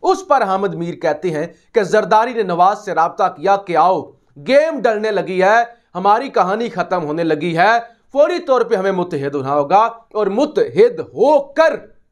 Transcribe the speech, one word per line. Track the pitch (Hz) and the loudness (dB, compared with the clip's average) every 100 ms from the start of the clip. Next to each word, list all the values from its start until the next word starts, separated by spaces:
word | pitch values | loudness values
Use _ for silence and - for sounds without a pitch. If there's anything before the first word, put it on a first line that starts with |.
उस | 339 381 381 | -2 -4 0
पर | 269 | 0
हामिद | 208 190 196 | 0 -2 -4
मीर | 160 170 160 | -6 -10 -4
कहते | 165 147 185 | -4 -2 -4
हैं | 151 170 - _ | -6 -8 -12 _
कि | - | -2
जरदारी | 190 214 202 214 233 | 0 0 2 2 2
ने | 233 | -2
नवाज | 196 170 180 208 | -4 2 2 2
से | 202 | -4
राब्ता | 160 170 170 190 | -2 -2 0 -2
किया | - 165 196 | 0 0 0
कि | 196 165 | 0 2
"आओ, | 170 180 131 _ _ - | 2 2 -4 _ _ -18
गेम | 143 269 311 302 | 2 2 2 0
डलने | 226 214 220 | -2 -2 -2
लगी | 202 160 185 | -4 -4 0
है, | 185 226 233 - _ | 2 2 0 -8 _
हमारी | 175 196 214 269 | -4 0 0 0
कहानी | 277 180 208 233 | -2 0 0 -4
ख़त्म | 180 175 185 | -4 -4 -4
होने | 151 151 | -4 -4
लगी | 165 156 160 | -2 -2 -2
है, | 160 190 233 233 _ _ | 0 2 2 -2 _ _
फौरी | 269 311 349 | 0 0 0
तौर | 349 254 | 0 0
पे | 208 208 | 0 0
हमें | 190 | 0
मुत्तहिद | 185 175 156 139 143 | -2 -4 -4 -4 -4
होना | 131 | -2
होगा | 143 143 190 226 220 _ 208 | -2 2 2 2 -2 _ -4
और | 202 | -2
मुत्तहिद | 202 302 311 151 120 233 170 | 0 -2 0 -2 2 2 2
होकर | 135 127 247 302 277 - 320 220 - _ _ | -12 -2 2 2 0 0 0 0 -12 _ _